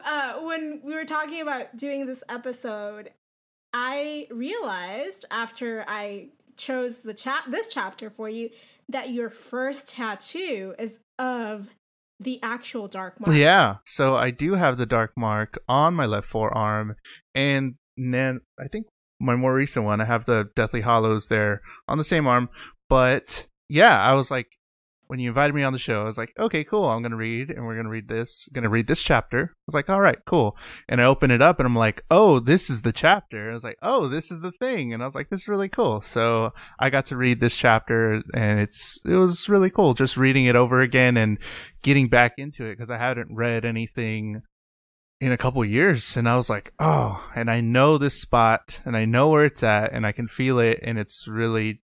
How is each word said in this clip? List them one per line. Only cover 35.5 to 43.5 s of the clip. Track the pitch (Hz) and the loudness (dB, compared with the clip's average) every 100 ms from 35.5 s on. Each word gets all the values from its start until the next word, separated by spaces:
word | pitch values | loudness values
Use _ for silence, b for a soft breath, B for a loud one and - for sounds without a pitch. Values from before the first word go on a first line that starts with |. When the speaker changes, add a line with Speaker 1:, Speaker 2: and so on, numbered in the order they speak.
| 202 196 | -4 -4
Speaker 2:
cool." | - 208 104 | -2 0 -2
So | - 120 113 113 113 B B B | -4 0 2 2 -2 B B B
I | 135 | 0
got | 135 - | 0 -2
to | 127 | 0
read | 127 120 | 0 2
this | 120 - | 2 2
chapter, | 123 113 - 113 113 107 - 120 | 4 4 2 0 2 0 -4 -2
and | 107 104 | 2 2
it's, | 104 - - - | 0 -2 -6 -4
it | - 180 | 0 4
was | 185 175 - | 4 2 2
really | 202 190 | 2 2
cool | - 175 120 | 4 4 4
just | 135 - | 0 2
reading | 131 131 123 | 4 4 6
it | 120 | 6
over | 123 127 | 6 4
again | 131 127 127 120 | 4 4 4 4
and | 110 104 B B B B | 2 0 B B B B
getting | 139 143 127 | 2 4 6
back | 120 120 - | 6 4 2
into | 143 - 113 | -14 -10 -10
it, | 101 | -10
'cause | 117 | -10
I | 120 | -4
hadn't | 123 120 - 110 | -4 -4 -6 -4
read | 117 | -2